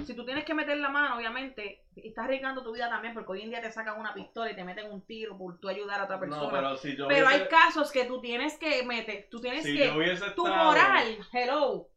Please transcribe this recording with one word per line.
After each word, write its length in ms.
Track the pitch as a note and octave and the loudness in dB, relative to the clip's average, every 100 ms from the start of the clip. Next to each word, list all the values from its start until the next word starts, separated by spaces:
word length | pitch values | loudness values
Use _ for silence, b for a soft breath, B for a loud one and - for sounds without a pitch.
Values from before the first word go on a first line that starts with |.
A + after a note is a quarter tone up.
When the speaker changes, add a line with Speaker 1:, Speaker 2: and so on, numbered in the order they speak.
| C#4+ | -6
Speaker 1:
si 80 | A#3 | -8
tú 100 | A#3+ | -6
tienes 180 | C#4+ D4+ | -6 -2
que 80 | |
meter 240 | D4+ D4 D4 | -2 0 0
la 120 | C#4+ | 0
mano, 260 | C#4+ C#4+ A#3 | 0 0 0
obviamente, 680 | A3+ B3+ C4+ A3 G3+ - _ - | -4 -6 -8 -10 -12 -12 _ -20
y 140 | A3 | -14
estás 160 | A3+ B3+ | -8 -4
arriesgando 380 | C4+ C4+ C4 | -2 -2 -6
tu 100 | A#3+ | -8
vida 160 | A#3+ A#3+ | -6 -4
también, 240 | A3 A3+ | -4 -6
porque 180 | A3 F#3 | -10 -8
hoy 80 | G3 | -8
en 80 | A3 | -6
día 120 | A#3 | -8
te 100 | A3+ | -8
sacan 280 | A3+ A3 G#3+ | -8 -8 -8
una 140 | G#3+ | -8
pistola 380 | G3 F#3+ A#3 A3 | -10 -10 -6 -6
y 40 | G3 | -6
te 80 | |
meten 280 | F3+ G3+ G#3 | -10 -10 -10
un 140 | G3 - | -12 -12
tiro 320 | A3 G#3+ F#3+ | -10 -10 -10
por 220 | F#3 F3 | -12 -8
tú 100 | F#3+ | -6
ayudar 300 | G3 G3+ G3+ | -6 -4 -4
a 40 | G3 | -4
otra 140 | F#3+ | -4
persona. 240 | D3 D3+ | -4 -4
Speaker 2:
No, 80 | C#3+ | -2
pero 240 | C#3+ C3+ C3+ | 0 -2 -2
si 180 | - C#4 | -6 -4
yo 120 | C#4 | 2
Speaker 1:
Pero 200 | C#4 C4+ | 6 6
Speaker 2:
hubiese, 160 | C#4+ | 6
Speaker 1:
hay 40 | C#4+ | 6
casos 420 | E4 E4 D#4+ D4 | 8 8 6 0
que 140 | B3+ B3 | 0 -2
tú 160 | B3 | -4
tienes 360 | A#3 A#3+ D4+ - | -4 -2 -4 -2
que 260 | D#4 C4 | 0 0
meter, 440 | B3 A#3 A3 G3+ - | 0 -4 -6 -10 -12
tú 80 | A3+ | -8
tienes 220 | A#3+ C#4 | -6 -4
Speaker 2:
si 120 | D4 C#3+ | 0 2
Speaker 1:
que, 100 | C4+ | 4
Speaker 2:
yo 100 | D3+ | 4
hubiese 320 | E3 F3+ G3+ | 2 0 -2
Speaker 1:
tu 140 | - F4 | -2 2
Speaker 2:
estado, 200 | F4+ D#4 | 6 6
Speaker 1:
moral, 520 | D4+ F#4+ D#4 A3+ G#3+ - | 8 8 6 4 -4 -4
hello. 560 | B3 B3 D4 C4+ G3 - | -2 0 2 2 0 -8